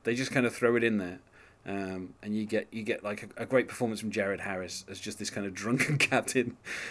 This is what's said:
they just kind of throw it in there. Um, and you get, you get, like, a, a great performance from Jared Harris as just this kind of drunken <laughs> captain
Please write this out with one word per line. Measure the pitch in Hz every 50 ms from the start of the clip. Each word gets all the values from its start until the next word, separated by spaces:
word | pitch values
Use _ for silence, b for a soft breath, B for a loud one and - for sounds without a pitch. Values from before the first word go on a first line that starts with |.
| -
they | 113 120
just | 123 131 127
kind | - 139 123
of | 117 110
throw | - 123 117 120
it | 117 117
in | 113 110 101
there. | 92 90 92 92 - - b b b b b b b
Um, | - 98 98 98 92 95 92 92 90 90 -
and | - 104 104
you | 110 107
get, | 104 110 104 - -
you | - 113
get, | 107 110 110 -
like, | - 104 104 104
a, | - 104 - 110 117
a |
great | 113 131 127 117 -
performance | - - 127 113 110 104
from | 107 107
Jared | 95 110 98 98 98 90
Harris | - 101 95 92 92 87 - - - -
as | 98 95
just | - 104 - -
this | 104 -
kind | - 110 101
of | 98 92
drunken | 95 98 113 123 147 - - 151 135
<laughs> |
captain | - - 135 123 - - - 135 117 123 - - B B B B B B